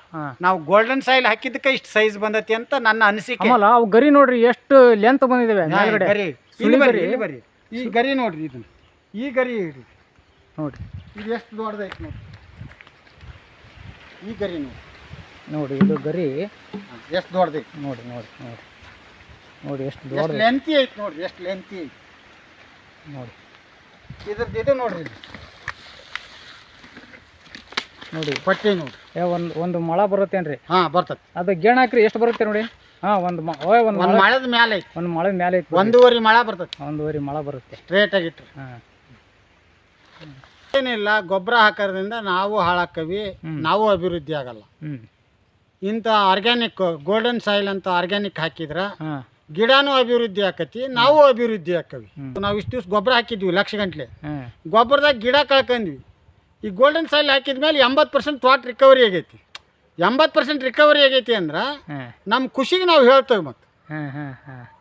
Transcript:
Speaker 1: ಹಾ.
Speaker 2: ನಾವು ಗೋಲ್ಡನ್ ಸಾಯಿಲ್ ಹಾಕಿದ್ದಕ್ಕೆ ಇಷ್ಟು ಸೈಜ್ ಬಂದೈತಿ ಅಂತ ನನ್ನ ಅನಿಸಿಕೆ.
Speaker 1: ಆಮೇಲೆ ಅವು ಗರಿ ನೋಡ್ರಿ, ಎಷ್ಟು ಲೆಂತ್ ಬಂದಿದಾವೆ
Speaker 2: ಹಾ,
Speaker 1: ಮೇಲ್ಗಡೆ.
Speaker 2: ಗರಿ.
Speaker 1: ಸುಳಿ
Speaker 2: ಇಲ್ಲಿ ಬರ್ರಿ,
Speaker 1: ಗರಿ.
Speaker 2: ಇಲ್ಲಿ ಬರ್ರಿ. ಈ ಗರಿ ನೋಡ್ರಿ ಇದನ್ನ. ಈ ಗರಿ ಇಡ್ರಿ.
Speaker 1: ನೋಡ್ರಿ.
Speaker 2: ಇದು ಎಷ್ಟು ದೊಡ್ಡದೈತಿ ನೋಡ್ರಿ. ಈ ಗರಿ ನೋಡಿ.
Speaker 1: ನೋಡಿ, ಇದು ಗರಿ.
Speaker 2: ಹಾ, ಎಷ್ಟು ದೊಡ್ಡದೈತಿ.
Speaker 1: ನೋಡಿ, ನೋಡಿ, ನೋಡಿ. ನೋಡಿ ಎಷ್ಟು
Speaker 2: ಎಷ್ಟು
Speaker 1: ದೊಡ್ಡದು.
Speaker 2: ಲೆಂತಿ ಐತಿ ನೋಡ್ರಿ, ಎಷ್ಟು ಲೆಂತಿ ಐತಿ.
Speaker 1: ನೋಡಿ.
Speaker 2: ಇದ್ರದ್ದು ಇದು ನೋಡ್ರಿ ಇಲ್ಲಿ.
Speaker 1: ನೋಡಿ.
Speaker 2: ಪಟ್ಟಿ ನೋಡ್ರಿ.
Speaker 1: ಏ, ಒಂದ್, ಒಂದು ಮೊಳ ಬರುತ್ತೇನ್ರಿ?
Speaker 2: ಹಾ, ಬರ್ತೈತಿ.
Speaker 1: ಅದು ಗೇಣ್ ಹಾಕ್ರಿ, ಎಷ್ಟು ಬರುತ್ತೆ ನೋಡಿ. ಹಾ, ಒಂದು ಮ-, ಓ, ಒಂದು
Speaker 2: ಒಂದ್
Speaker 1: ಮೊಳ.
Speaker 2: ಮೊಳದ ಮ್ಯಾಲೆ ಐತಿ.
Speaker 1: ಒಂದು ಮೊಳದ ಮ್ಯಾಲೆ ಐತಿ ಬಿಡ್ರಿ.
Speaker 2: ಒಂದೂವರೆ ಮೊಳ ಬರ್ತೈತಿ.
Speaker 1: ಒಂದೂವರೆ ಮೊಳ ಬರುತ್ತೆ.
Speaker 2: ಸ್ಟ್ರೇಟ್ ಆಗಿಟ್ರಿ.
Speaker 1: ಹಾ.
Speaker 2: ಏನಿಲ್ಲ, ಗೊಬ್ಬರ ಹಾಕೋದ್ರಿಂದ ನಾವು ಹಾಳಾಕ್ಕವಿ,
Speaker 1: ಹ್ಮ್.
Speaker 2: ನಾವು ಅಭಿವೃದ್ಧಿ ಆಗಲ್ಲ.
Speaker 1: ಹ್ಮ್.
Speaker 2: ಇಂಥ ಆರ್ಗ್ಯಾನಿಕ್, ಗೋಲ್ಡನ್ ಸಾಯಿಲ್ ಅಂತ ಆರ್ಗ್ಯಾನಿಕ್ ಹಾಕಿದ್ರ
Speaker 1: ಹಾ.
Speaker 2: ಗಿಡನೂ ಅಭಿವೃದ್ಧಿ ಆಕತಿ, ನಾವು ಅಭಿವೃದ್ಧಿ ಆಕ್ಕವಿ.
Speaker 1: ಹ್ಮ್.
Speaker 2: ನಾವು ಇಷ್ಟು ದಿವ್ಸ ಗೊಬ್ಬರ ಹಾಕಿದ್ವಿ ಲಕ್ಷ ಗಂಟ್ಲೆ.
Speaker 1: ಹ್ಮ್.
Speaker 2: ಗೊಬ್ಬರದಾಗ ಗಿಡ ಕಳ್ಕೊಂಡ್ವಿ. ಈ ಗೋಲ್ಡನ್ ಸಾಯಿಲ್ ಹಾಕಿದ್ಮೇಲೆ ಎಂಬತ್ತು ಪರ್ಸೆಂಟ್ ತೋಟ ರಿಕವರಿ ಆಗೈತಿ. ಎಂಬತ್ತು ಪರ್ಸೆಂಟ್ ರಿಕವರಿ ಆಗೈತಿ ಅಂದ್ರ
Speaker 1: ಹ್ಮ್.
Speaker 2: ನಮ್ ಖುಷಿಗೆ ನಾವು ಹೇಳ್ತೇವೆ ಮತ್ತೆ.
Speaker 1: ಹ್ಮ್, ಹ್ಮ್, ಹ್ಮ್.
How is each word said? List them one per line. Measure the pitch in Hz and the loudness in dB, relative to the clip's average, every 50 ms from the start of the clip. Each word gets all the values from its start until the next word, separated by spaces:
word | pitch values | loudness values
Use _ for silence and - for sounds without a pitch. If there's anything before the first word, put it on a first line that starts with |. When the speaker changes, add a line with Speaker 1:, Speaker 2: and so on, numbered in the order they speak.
| _ _ | _ _
Speaker 1:
ಹಾ. | 170 156 151 139 120 - | -12 -10 -10 -10 -10 -2
Speaker 2:
ನಾವು | 175 185 190 165 147 | 0 0 0 0 0
ಗೋಲ್ಡನ್ | 151 196 214 226 240 269 269 | 2 2 2 2 2 -2 -2
ಸಾಯಿಲ್ | - 254 262 262 254 | 0 2 2 4 4
ಹಾಕಿದ್ದಕ್ಕೆ | 214 220 - - 254 233 269 - 269 | 2 0 0 -4 -8 -8 -2 -2 -2
ಇಷ್ಟು | 262 - - - | -2 -2 -6 -2
ಸೈಜ್ | - 214 214 220 208 196 | 0 0 0 0 -2 -4
ಬಂದೈತಿ | 214 214 214 220 - - 220 | -6 -2 -4 -4 -2 -2 -4
ಅಂತ | 226 240 - 285 269 | -4 -4 -4 -4 0
ನನ್ನ | 233 220 214 226 220 | 2 2 2 4 2
ಅನಿಸಿಕೆ. | 202 208 214 - 254 240 - 190 214 | 2 2 0 -6 -8 -6 -2 2 4
Speaker 1:
ಆಮೇಲೆ | 254 220 202 | 4 6 6
ಅವು | 214 240 240 233 | 6 6 4 4
ಗರಿ | 196 208 233 285 294 | 4 4 6 6 8
ನೋಡ್ರಿ, | 285 285 269 262 254 233 | 6 6 6 4 2 2
ಎಷ್ಟು | 226 247 226 _ _ - 277 269 247 240 226 | 2 2 2 _ _ 4 8 8 8 8 6
ಲೆಂತ್ | 208 208 240 277 277 269 | 6 4 2 4 4 2
ಬಂದಿದಾವೆ | 240 254 247 233 226 208 190 | 2 2 0 2 2 0 0
Speaker 2:
ಹಾ, | 165 156 | 0 0
Speaker 1:
ಮೇಲ್ಗಡೆ. | 180 202 202 220 214 202 185 | 2 2 2 2 2 0 2
Speaker 2:
ಗರಿ. | 196 208 208 196 156 | 2 0 0 -2 -6
Speaker 1:
ಸುಳಿ | 123 _ _ _ _ - 233 | -8 _ _ _ _ -2 2
Speaker 2:
ಇಲ್ಲಿ | 214 247 269 | 4 4 6
ಬರ್ರಿ, | 277 247 | 4 4
Speaker 1:
ಗರಿ. | 220 - | 2 2
Speaker 2:
ಇಲ್ಲಿ | 165 190 240 | 0 -2 -2
ಬರ್ರಿ. | 247 208 165 135 117 _ _ _ _ _ _ | -4 -4 -8 -8 -14 _ _ _ _ _ _
ಈ | 214 240 254 220 | -12 -10 -8 -2
ಗರಿ | 190 233 254 269 269 | -2 0 0 0 -2
ನೋಡ್ರಿ | 262 240 208 160 151 156 | -2 -2 -4 -6 -8 -12
ಇದನ್ನ. | 143 127 120 107 _ _ _ _ _ _ _ _ _ - | -12 -12 -16 -18 _ _ _ _ _ _ _ _ _ -12
ಈ | 208 262 285 | -10 -10 -6
ಗರಿ | 233 262 254 247 240 | -4 -4 -4 -2 -4
ಇಡ್ರಿ. | 214 180 156 135 127 113 _ _ _ _ _ _ _ _ _ _ _ _ _ - 151 | -6 -8 -8 -10 -16 -20 _ _ _ _ _ _ _ _ _ _ _ _ _ -12 -10
Speaker 1:
ನೋಡ್ರಿ. | 151 139 - - - - - - - - - 208 | -10 -10 -10 -14 -16 -16 -16 -18 -18 -18 -20 -16
Speaker 2:
ಇದು | 208 220 233 | -10 -10 -10
ಎಷ್ಟು | 226 - _ 220 | -10 -10 _ -14
ದೊಡ್ಡದೈತಿ | 214 220 214 208 208 196 185 - - | -10 -10 -10 -8 -10 -12 -12 -12 -16
ನೋಡ್ರಿ. | 320 - - - - - - - - - - - - - - _ - - _ _ _ _ _ _ - - - - _ _ _ _ - - - - - - - - - - - - - 220 | -16 -16 -16 -18 -18 -20 -20 -20 -20 -20 -20 -20 -20 -20 -20 _ -20 -20 _ _ _ _ _ _ -20 -20 -20 -20 _ _ _ _ -20 -20 -20 -20 -20 -20 -20 -20 -20 -20 -20 -18 -16 -16
ಈ | 226 | -10
ಗರಿ | 185 202 185 175 151 | -8 -8 -8 -6 -8
ನೋಡಿ. | 139 123 113 - - - - - - - - - - - - - - - | -10 -12 -14 -20 -20 -20 -20 -20 -20 -20 -20 -20 -20 -20 -20 -20 -16 -10
Speaker 1:
ನೋಡಿ, | 151 151 143 131 139 | -8 -8 -6 -6 0
ಇದು | 135 - - 156 | 2 2 2 2
ಗರಿ. | 139 135 151 160 185 170 135 135 156 196 | -2 -4 -6 -6 -4 -4 -4 -4 -6 -10
Speaker 2:
ಹಾ, | 208 - - - - - 208 202 - 120 113 - - | -10 -12 -20 -20 -18 -16 -16 -16 -18 -20 -20 -14 -8
ಎಷ್ಟು | 160 185 - - 175 | -6 -6 -6 -4 -2
ದೊಡ್ಡದೈತಿ. | 185 180 156 147 147 110 - - 147 | -2 -2 -2 -2 -10 -12 -12 -16 -12
Speaker 1:
ನೋಡಿ, | 143 139 127 117 117 123 | -12 -12 -12 -12 -14 -14
ನೋಡಿ, | 120 120 110 - - - 131 | -14 -16 -16 -18 -20 -20 -20
ನೋಡಿ. | 117 117 - - - _ - - - - - - - - _ - - - _ _ - - - - 143 | -20 -20 -20 -20 -20 _ -20 -20 -20 -20 -20 -20 -20 -20 _ -20 -20 -20 _ _ -20 -20 -18 -12 -12
ನೋಡಿ | 143 135 135 | -10 -8 -8
ಎಷ್ಟು | 139 - - - | -10 -10 -12 -14
Speaker 2:
ಎಷ್ಟು | 131 131 | -8 -6
Speaker 1:
ದೊಡ್ಡದು. | 147 156 160 156 208 | -4 -4 -4 -2 0
Speaker 2:
ಲೆಂತಿ | 220 233 254 277 - 320 | 0 0 0 -2 -4 0
ಐತಿ | 302 277 254 - - 208 | 0 0 0 0 -6 -12
ನೋಡ್ರಿ, | 208 190 147 156 | -12 -12 -10 -10
ಎಷ್ಟು | 185 - - - | -12 -12 -12 -12
ಲೆಂತಿ | 180 185 196 185 165 - 202 | -12 -10 -10 -12 -14 -16 -16
ಐತಿ. | 180 151 120 - _ _ _ _ _ _ _ _ _ _ _ _ _ - _ _ _ _ _ _ _ _ 151 | -14 -14 -16 -18 _ _ _ _ _ _ _ _ _ _ _ _ _ -20 _ _ _ _ _ _ _ _ -20
Speaker 1:
ನೋಡಿ. | 143 131 123 113 - _ _ _ _ - _ _ _ _ _ _ _ _ _ - - - - 208 | -18 -18 -18 -18 -20 _ _ _ _ -20 _ _ _ _ _ _ _ _ _ -20 -20 -18 -14 -12
Speaker 2:
ಇದ್ರದ್ದು | 208 220 233 220 202 226 | -8 -8 -8 -8 -8 -6
ಇದು | 220 277 269 | -2 -2 -2
ನೋಡ್ರಿ | 262 247 214 180 170 | -2 -4 -6 -8 -10
ಇಲ್ಲಿ. | 151 - - - - - - - - - - - - - - - - - - - - - - - - - - - - - - - - _ - - - - - - - - - - _ _ _ _ _ - - - - - - - - - _ - - - 160 | -12 -14 -18 -20 -20 -20 -20 -20 -20 -20 -20 -18 -18 -18 -18 -18 -20 -20 -20 -20 -20 -18 -18 -18 -18 -18 -20 -20 -20 -20 -20 -20 -20 _ -20 -20 -20 -20 -20 -20 -20 -20 -20 -20 _ _ _ _ _ -20 -20 -20 -20 -14 -14 -14 -14 -14 _ -20 -20 -14 -10
Speaker 1:
ನೋಡಿ. | 160 151 147 - - - | -8 -6 -6 -6 -4 -2
Speaker 2:
ಪಟ್ಟಿ | 185 190 - - 208 196 | -2 -2 0 0 -2 -2
ನೋಡ್ರಿ. | 170 147 123 - - - _ - 165 | -2 -4 -10 -14 -20 -20 _ -8 -6
Speaker 1:
ಏ, | |
ಒಂದ್, | 175 175 175 175 170 165 - | -4 -2 -2 -4 -6 -6 -6
ಒಂದು | 160 170 180 175 170 | -6 -6 -4 -4 -4
ಮೊಳ | 170 160 165 190 208 | -4 -2 0 0 0
ಬರುತ್ತೇನ್ರಿ? | 190 202 196 196 - 196 190 165 147 135 - _ - | 0 0 -2 -2 -2 -2 -6 -4 -6 -8 -10 _ 0
Speaker 2:
ಹಾ, | 175 185 170 151 | 0 0 0 2
ಬರ್ತೈತಿ. | 151 170 160 - 139 - _ _ - | 0 -2 -2 -2 -10 -14 _ _ -10
Speaker 1:
ಅದು | 165 180 202 | -6 -4 -2
ಗೇಣ್ | 190 160 180 226 247 262 | -2 2 2 2 4 4
ಹಾಕ್ರಿ, | 254 220 254 233 | 2 2 4 2
ಎಷ್ಟು | 208 220 - 214 | 2 2 2 0
ಬರುತ್ತೆ | 240 233 220 - 220 | -2 0 0 -2 -2
ನೋಡಿ. | 214 208 214 226 - - _ _ _ _ - | -2 -2 -4 -6 -6 -12 _ _ _ _ -8
ಹಾ, | 170 202 208 | -2 0 0
ಒಂದು | 185 175 180 175 160 | 0 0 -4 -6 -6
ಮ-, | 156 165 156 - 151 | -8 -10 -8 -6 0
ಓ, | 185 | 2
ಒಂದು | 220 240 226 220 202 202 | 4 4 4 2 0 0
Speaker 2:
ಒಂದ್ | 196 185 | 2 4
Speaker 1:
ಮೊಳ. | 220 | 4
Speaker 2:
ಮೊಳದ | 190 196 214 254 262 262 247 | 6 4 4 2 0 -2 -2
ಮ್ಯಾಲೆ | 240 233 233 226 214 | 0 2 2 2 0
ಐತಿ. | 175 - - - 165 | -4 -6 -10 -10 -8
Speaker 1:
ಒಂದು | 175 175 | -6 -4
ಮೊಳದ | 165 160 175 202 196 | -4 -2 -2 -2 -2
ಮ್ಯಾಲೆ | 175 175 180 185 180 | -2 -2 0 0 -2
ಐತಿ | 151 - | -2 0
ಬಿಡ್ರಿ. | 160 180 | 0 2
Speaker 2:
ಒಂದೂವರೆ | 202 226 240 247 247 240 233 233 | 2 4 6 6 8 6 6 4
ಮೊಳ | 220 214 226 240 | 2 4 4 4
ಬರ್ತೈತಿ. | 226 220 196 175 165 - - - 143 147 | 2 2 -6 -8 -10 -12 -12 -12 -10 -8
Speaker 1:
ಒಂದೂವರೆ | 151 151 151 156 151 147 | -6 -6 -6 -6 -6 -6
ಮೊಳ | 143 139 143 156 | -6 -6 -8 -8
ಬರುತ್ತೆ. | 143 143 135 127 _ _ - | -8 -8 -12 -12 _ _ -20
Speaker 2:
ಸ್ಟ್ರೇಟ್ | - _ - 180 202 208 180 202 | -20 _ -2 2 2 2 2 0
ಆಗಿಟ್ರಿ. | 190 165 165 - - - _ - 135 | -4 -4 -4 -10 -14 -20 _ -20 -18
Speaker 1:
ಹಾ. | 135 127 120 117 _ _ _ _ _ _ 117 _ _ _ _ _ _ _ _ _ _ _ _ _ _ _ _ _ _ _ _ - 160 151 135 135 - _ _ _ _ - - 185 | -18 -16 -18 -20 _ _ _ _ _ _ -20 _ _ _ _ _ _ _ _ _ _ _ _ _ _ _ _ _ _ _ _ -20 -20 -20 -20 -20 -20 _ _ _ _ -4 -4 -2
Speaker 2:
ಏನಿಲ್ಲ, | 262 247 233 214 202 208 214 214 | -2 -2 -4 -2 0 0 0 0
ಗೊಬ್ಬರ | 185 165 196 196 180 233 240 | 0 -2 -4 -4 -2 0 2
ಹಾಕೋದ್ರಿಂದ | 226 214 208 - 214 202 196 185 190 190 208 233 226 | 4 4 4 2 0 -4 -4 -4 -6 -6 -6 -8 -8
ನಾವು | 208 196 180 185 196 208 214 202 | -4 -4 -2 -2 -2 -2 -2 0
ಹಾಳಾಕ್ಕವಿ, | 175 175 180 180 175 - - 165 160 160 190 208 214 190 | 0 0 0 -2 -2 -4 -6 -10 -8 -6 -8 -8 -8 -10
Speaker 1:
ಹ್ಮ್. | 175 - - 160 156 156 | -12 -12 -12 -10 -8 -4
Speaker 2:
ನಾವು | 160 160 185 214 220 214 | -2 0 0 2 2 2
ಅಭಿವೃದ್ಧಿ | 196 170 175 180 175 165 139 156 | 2 0 0 -4 -4 -6 -8 -8
ಆಗಲ್ಲ. | 156 143 127 123 113 107 101 _ _ _ | -8 -8 -8 -10 -16 -18 -20 _ _ _
Speaker 1:
ಹ್ಮ್. | 156 151 139 117 110 _ _ _ _ _ _ _ _ _ _ _ _ _ _ - | -12 -12 -12 -12 -14 _ _ _ _ _ _ _ _ _ _ _ _ _ _ -10
Speaker 2:
ಇಂಥ | 190 202 220 226 202 | -8 -6 -6 -4 -2
ಆರ್ಗ್ಯಾನಿಕ್, | 226 214 208 196 190 190 208 190 240 240 240 233 185 _ - 185 170 165 147 143 | 0 2 4 4 4 2 2 2 0 0 0 -2 -6 _ -2 -2 -2 -2 -4 -4
ಗೋಲ್ಡನ್ | 180 208 226 220 247 240 214 | -2 -2 0 0 -2 -4 -2
ಸಾಯಿಲ್ | - 214 202 208 202 196 | -2 -2 -2 -2 -2 -4
ಅಂತ | 196 185 - 190 | -6 -6 -4 -2
ಆರ್ಗ್ಯಾನಿಕ್ | 175 175 180 175 202 202 202 190 - 160 | -2 -2 -2 -2 -4 -6 -6 -6 -6 -6
ಹಾಕಿದ್ರ | 160 160 - - 160 143 151 175 | -8 -8 -6 -10 -12 -8 -6 -6
Speaker 1:
ಹಾ. | 196 202 185 - 156 156 147 135 120 _ _ _ _ - | -6 -6 -8 -10 -10 -10 -10 -10 -12 _ _ _ _ -12
Speaker 2:
ಗಿಡನೂ | 151 185 226 240 269 277 285 285 | -2 -2 2 4 4 4 4 2
ಅಭಿವೃದ್ಧಿ | 269 262 240 233 240 240 233 208 180 202 | 0 0 2 2 0 0 0 -2 -2 -2
ಆಕತಿ, | 196 185 - - 160 - - 233 262 | -2 -2 -2 -6 -10 -10 -8 -10 -10
ನಾವು | 269 254 233 240 277 302 302 | -6 -2 2 2 4 6 8
ಅಭಿವೃದ್ಧಿ | 285 269 240 226 240 226 220 185 151 180 175 | 6 6 6 2 0 -2 -2 -4 -4 -4 -4
ಆಕ್ಕವಿ. | 160 - _ 143 123 107 98 _ 143 | -4 -4 _ -16 -18 -18 -18 _ -14
Speaker 1:
ಹ್ಮ್. | 139 131 127 190 | -14 -12 -10 -6
Speaker 2:
ನಾವು | 202 202 208 214 | -4 -4 -4 -4
ಇಷ್ಟು | - - | -6 -8
ದಿವ್ಸ | 254 247 175 180 | -8 -10 -6 -2
ಗೊಬ್ಬರ | 208 208 196 254 | -2 0 2 2
ಹಾಕಿದ್ವಿ | 254 240 233 - 233 185 196 180 | 0 0 0 -2 -8 -4 -2 0
ಲಕ್ಷ | 165 220 - - 220 | 0 0 -2 -2 -4
ಗಂಟ್ಲೆ. | 208 202 180 156 151 123 | -6 -6 -6 -6 -10 -14
Speaker 1:
ಹ್ಮ್. | - - - 151 151 151 139 123 120 - _ - 160 | -14 -16 -16 -12 -10 -10 -10 -12 -14 -18 _ -10 0
Speaker 2:
ಗೊಬ್ಬರದಾಗ | 190 226 240 233 285 285 294 294 269 | 2 2 4 4 2 2 2 2 0
ಗಿಡ | 214 214 254 262 294 285 - | 0 -2 0 0 0 2 4
ಕಳ್ಕೊಂಡ್ವಿ. | 277 269 262 - 247 233 208 160 139 127 - _ _ _ _ _ _ _ _ _ _ - 214 | 2 2 2 2 -2 -4 -4 -8 -10 -12 -20 _ _ _ _ _ _ _ _ _ _ -12 -10
ಈ | 214 | -10
ಗೋಲ್ಡನ್ | 180 202 262 294 302 330 320 | 0 2 2 4 4 0 -2
ಸಾಯಿಲ್ | - 285 302 294 285 | 0 0 0 2 2
ಹಾಕಿದ್ಮೇಲೆ | 269 269 269 285 262 262 294 320 311 277 | 0 0 0 -4 -4 -2 0 0 2 4
ಎಂಬತ್ತು | 247 247 277 302 302 - - | 2 4 4 2 2 2 0
ಪರ್ಸೆಂಟ್ | 262 - 294 294 247 | -2 -2 -2 -6 0
ತೋಟ | - 254 - 247 247 | 4 4 4 4 0
ರಿಕವರಿ | 247 233 - 269 269 262 254 240 | -8 0 6 8 8 8 8 6
ಆಗೈತಿ. | 208 185 160 - _ - - _ _ _ - _ _ _ _ _ _ _ 160 | 4 2 -2 -4 _ -20 -20 _ _ _ -20 _ _ _ _ _ _ _ -2
ಎಂಬತ್ತು | 170 208 254 294 320 311 - 311 | 0 0 4 2 2 2 2 0
ಪರ್ಸೆಂಟ್ | 254 277 302 262 262 | 0 0 -4 -4 -4
ರಿಕವರಿ | 262 - 302 302 302 294 294 | -4 2 4 6 6 6 6
ಆಗೈತಿ | 277 262 262 254 214 247 226 | 6 4 4 2 2 0 -2
ಅಂದ್ರ | 202 170 151 147 180 233 285 294 277 - 160 | -2 -2 -4 -4 -4 -4 -4 -6 -10 -12 -14
Speaker 1:
ಹ್ಮ್. | 147 135 123 120 - _ - 196 | -12 -12 -12 -14 -18 _ -4 -2
Speaker 2:
ನಮ್ | 226 262 262 - | -2 -2 -2 -4
ಖುಷಿಗೆ | - 262 254 - 359 370 370 | -4 -4 -2 0 0 0 4
ನಾವು | 349 320 285 247 240 | 4 6 8 8 8
ಹೇಳ್ತೇವೆ | 269 269 247 - 233 196 | 6 6 4 4 0 0
ಮತ್ತೆ. | 156 131 - _ _ _ _ _ _ - 151 | 0 -6 -12 _ _ _ _ _ _ -12 -10
Speaker 1:
ಹ್ಮ್, | 156 147 139 | -8 -8 -8
ಹ್ಮ್, | 131 147 147 135 131 - _ | -10 -10 -12 -12 -14 -16 _
ಹ್ಮ್. | 139 127 127 120 - _ _ | -20 -20 -20 -20 -20 _ _